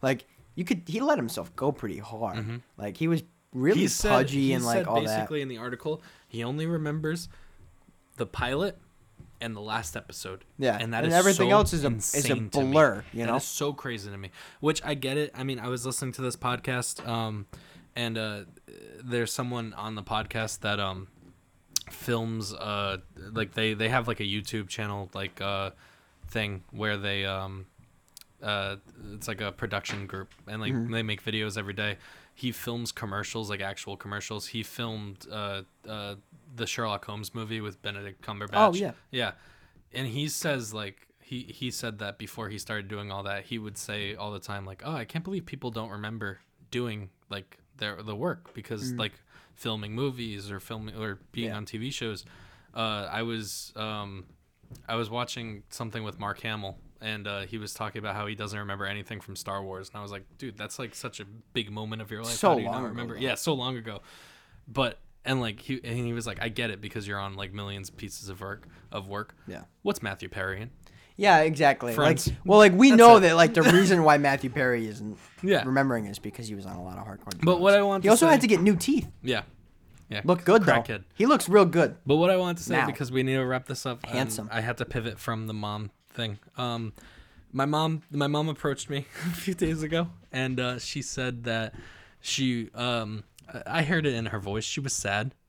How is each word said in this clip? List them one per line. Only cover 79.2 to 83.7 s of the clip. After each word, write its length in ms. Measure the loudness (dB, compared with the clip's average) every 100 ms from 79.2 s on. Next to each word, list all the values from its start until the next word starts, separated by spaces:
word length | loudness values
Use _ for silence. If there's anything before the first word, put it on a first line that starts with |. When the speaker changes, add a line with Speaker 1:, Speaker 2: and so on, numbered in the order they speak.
Speaker 2:
Yeah. 200 | -2 -2 -2 -16 -20 _ -20 -20 -8
Yeah, 120 | -4
Speaker 1:
Look 200 | 2 2
good, 200 | 6 6
though. 80 | 8
Speaker 2:
crackhead. 320 | 4 2 -6 -8
Speaker 1:
He 120 | 0 4
looks 220 | 4 8
real 160 | 8
good. 320 | 8 6 2 0 2
Speaker 2:
But 100 | 4
what 140 | 6
I 60 | 4
wanted 220 | 2 -2
to 40 |
say, 120 | -2 0
Speaker 1:
Now. 100 | 2
Speaker 2:
because 240 | 0 -2
we 120 | 0
need 100 | 0
to 100 | 0
wrap 220 | 0 -2
this 180 | -4